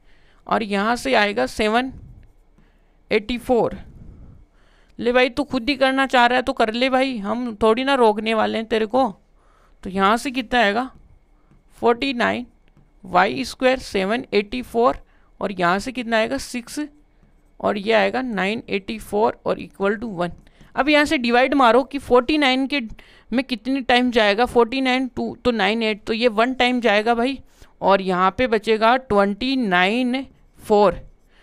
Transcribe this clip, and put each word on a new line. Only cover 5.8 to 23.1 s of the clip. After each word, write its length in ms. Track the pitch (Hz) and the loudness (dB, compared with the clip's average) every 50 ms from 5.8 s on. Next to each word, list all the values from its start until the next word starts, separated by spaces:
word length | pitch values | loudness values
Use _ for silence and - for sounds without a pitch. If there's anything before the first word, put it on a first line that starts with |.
| 269 262 262 269 269 | 0 0 2 0 0
चाह 180 | 262 - 247 240 | 2 4 4 4
रहा 120 | 240 247 | 4 4
है 60 | 254 247 | 2 0
तो 100 | 269 254 | -2 0
कर 200 | - 233 220 220 | 0 -2 0 0
ले 160 | 240 254 269 | -2 0 0
भाई, 280 | 254 254 269 269 254 214 | 2 0 0 -2 -4 -6
हम 360 | 196 208 220 240 254 240 220 - | -6 -6 -6 -6 -6 -8 -4 0
थोड़ी 220 | 233 220 226 254 262 | 2 2 2 2 0
ना 100 | 277 277 | 0 2
रोकने 380 | 254 240 214 208 220 220 220 226 | 4 4 4 2 0 -2 -2 -2
वाले 240 | 220 214 208 214 | 0 0 -2 -2
हैं 100 | 220 226 | -6 -4
तेरे 180 | 220 233 220 220 | -4 -2 -2 -2
को। 200 | 208 - 254 269 220 - - _ _ _ _ _ _ _ _ _ _ _ _ - | 0 0 0 0 0 -2 -10 _ _ _ _ _ _ _ _ _ _ _ _ -14
तो 60 | 202 | -8
यहाँ 280 | 180 196 190 196 220 | -2 2 2 2 2
से 140 | 240 - 294 | 2 -2 -4
कितना 280 | 240 262 233 226 254 247 | -6 -6 -6 -2 0 2
आएगा? 300 | 220 202 202 233 262 262 - - - _ - _ _ _ _ _ _ _ _ _ _ _ _ | 2 2 0 -2 -4 -6 -12 -20 -20 _ -20 _ _ _ _ _ _ _ _ _ _ _ _
फ़ोर्टी 360 | - 220 233 240 233 277 277 269 | 0 2 2 2 2 -2 -4 -2
नाइन, 320 | 240 214 190 202 233 247 - _ _ _ _ _ - _ _ _ _ - | -2 -2 -2 -2 -4 -8 -12 _ _ _ _ _ -20 _ _ _ _ -16
वाई 400 | 190 175 180 190 220 254 269 254 | 0 2 2 2 2 0 -4 -6
स्क्वायर 340 | - - - 269 254 262 262 | -8 -6 0 0 0 0 0
सेवन 460 | - - - 202 190 196 220 254 269 - - | -4 -6 -4 -2 -2 -2 -2 -4 -4 -2 -2
एटी 280 | 202 208 208 - 254 240 | -2 -2 -2 -8 -10 -10
फ़ोर, 340 | - - 233 233 269 277 - - _ _ _ _ _ _ _ | -6 -2 0 0 0 0 -2 -10 _ _ _ _ _ _ _
और 120 | - 180 | -8 -8
यहाँ 280 | 202 180 180 170 180 202 | -4 -2 0 0 0 0
से 120 | - 262 | -4 -6
कितना 260 | 226 254 233 226 233 | -10 -8 -6 -2 -2
आएगा? 200 | 220 220 233 269 269 | -2 0 -2 -4 -8
सिक्स, 400 | - - - 247 233 - - 294 302 294 - _ _ _ _ _ _ _ _ _ _ _ _ _ | -8 -8 -10 -10 -10 -10 -10 -10 -10 -10 -12 _ _ _ _ _ _ _ _ _ _ _ _ _
और 180 | - 226 202 | -4 -4 -4
ये 160 | 208 185 220 226 | -2 -2 0 2
आएगा 280 | 214 196 196 - 247 | 2 2 2 -2 -4
नाइन 400 | 262 254 220 190 185 196 220 233 - - | -6 -4 -4 -4 -2 -2 -4 -6 -6 -6
एटी 280 | 196 202 190 - 226 214 | -6 -6 -6 -8 -12 -12
फ़ोर 400 | - - - 208 226 240 - - _ | -10 -6 -2 0 0 0 -2 -4 _
और 140 | - - - | -6 -6 -6
equal 380 | - 175 _ - 196 196 220 | -8 -14 _ -4 -2 -2 -2
to 120 | 208 240 226 190 | -2 -6 -10 -6
one। 140 | 170 170 170 - - - - _ _ - - - | -6 -6 -6 -8 -12 -20 -20 _ _ -20 -8 -4
अब 140 | 226 262 294 | -2 0 2
यहाँ 160 | 302 294 294 | 4 2 2
से 120 | 285 320 | 2 0
डिवाइड 360 | 302 233 233 233 240 262 269 302 | -2 0 2 4 4 4 4 4
मारो 300 | 277 262 226 226 254 269 | 4 4 6 6 4 2
कि 140 | - - 285 | 0 -6 -10
फ़ोर्टी 380 | - - 240 247 240 - 311 | -2 2 2 2 4 2 0
नाइन 280 | 302 294 254 254 262 269 | 2 2 2 2 0 -2
के 140 | 247 294 285 233 208 - - - - | -2 -2 -4 -4 -6 -12 -18 -20 -20